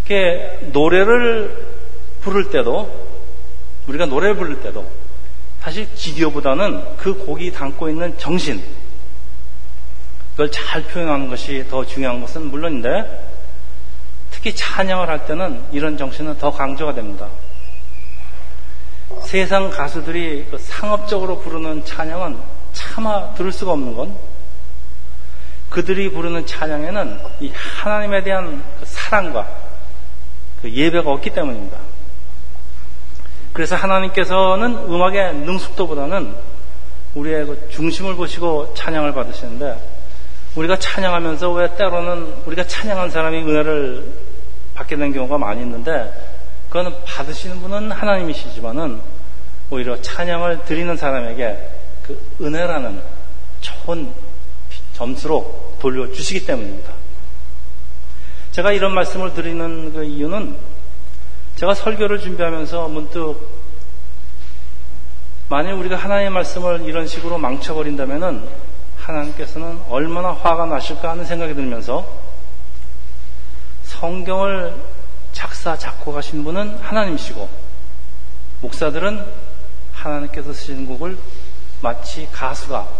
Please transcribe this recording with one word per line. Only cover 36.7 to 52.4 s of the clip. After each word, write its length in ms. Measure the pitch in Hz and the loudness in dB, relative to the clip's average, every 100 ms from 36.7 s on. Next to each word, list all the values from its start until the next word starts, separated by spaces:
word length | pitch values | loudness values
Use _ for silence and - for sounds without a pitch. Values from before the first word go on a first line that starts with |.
| - - - - | 0 0 0 0
우리의 300 | 147 147 156 | 0 0 0
그 240 | 147 143 - | 0 0 0
중심을 440 | - 160 160 190 | 0 0 0 0
보시고 580 | 180 170 - 170 156 147 | 0 0 0 0 0 0
찬양을 400 | - - 160 147 | 0 0 0 0
받으시는데, 640 | 135 113 - 123 117 139 113 - - - - - - - - | 0 0 0 0 0 0 0 0 0 0 0 0 0 0 0
우리가 220 | 160 185 | 0 0
찬양하면서 760 | - - 190 175 170 156 180 | 0 0 0 0 0 0 0
왜 220 | 175 175 - | 0 0 0
때로는 680 | 196 175 175 175 165 - - | 0 0 -2 -2 -2 -2 -2
우리가 200 | 160 175 | -2 -2
찬양한 440 | - 214 196 180 | 0 0 0 -2
사람이 320 | 160 160 160 | 0 0 -2
은혜를 680 | 160 151 151 156 139 123 123 - - - - - - | 0 0 0 0 0 -2 -2 -2 0 0 0 0 0
받게 220 | - - 151 | 0 0 0
되는 160 | 147 | 0
경우가 240 | 135 127 143 | -2 -2 -2
많이 240 | 110 110 | -2 -2
있는데, 500 | 123 120 120 156 110 - - - - - - | -2 0 0 0 0 0 0 0 0 0 0
그거는 240 | 170 180 170 | 0 0 0
받으시는 560 | - - 139 147 185 180 | 0 0 0 0 0 0
분은 320 | 180 202 214 | -2 -2 -2
하나님이시지만은 1080 | 196 214 196 170 147 - - 120 123 160 110 - - - - - - - | -2 0 0 0 0 0 0 0 0 0 0 0 0 0 0 0 0 0
오히려 320 | 135 123 120 | 0 0 0
찬양을 640 | - - 175 170 175 170 | 0 0 0 0 0 0
드리는 320 | - 160 175 165 | 0 0 0 0
사람에게 720 | 147 135 117 120 120 101 - - - - | 0 0 0 0 0 0 0 0 0 0
그 160 | - - - - | 0 0 0 0